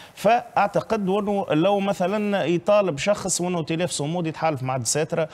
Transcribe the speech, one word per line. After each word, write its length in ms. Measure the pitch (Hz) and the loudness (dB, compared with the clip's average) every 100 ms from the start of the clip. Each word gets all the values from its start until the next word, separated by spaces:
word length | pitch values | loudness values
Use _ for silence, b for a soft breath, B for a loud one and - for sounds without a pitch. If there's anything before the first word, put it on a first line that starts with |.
| B - | B -2
فأعتقد 920 | 196 240 - - 202 160 - 220 185 | 2 2 2 0 2 0 -2 -2 0
أنه 360 | 202 202 202 185 | 0 0 -2 0
لو 280 | 151 180 202 | 2 2 2
مثلًا 640 | 196 185 180 214 208 196 143 | 0 0 0 0 0 0 0
يطالب 520 | 170 185 208 190 139 | 0 4 4 4 0
شخص 440 | 196 202 185 - | 0 0 0 -2
وأنه 180 | 180 175 | -2 -2
ائتلاف 320 | 151 165 175 | -2 -2 -2
صمود 360 | - 147 180 160 | -2 -4 -2 -4
يتحالف 360 | 151 160 143 | -2 -2 0
مع 140 | 127 131 | -2 -4
دساترة 520 | 113 147 160 - 156 | -2 -2 0 -2 -2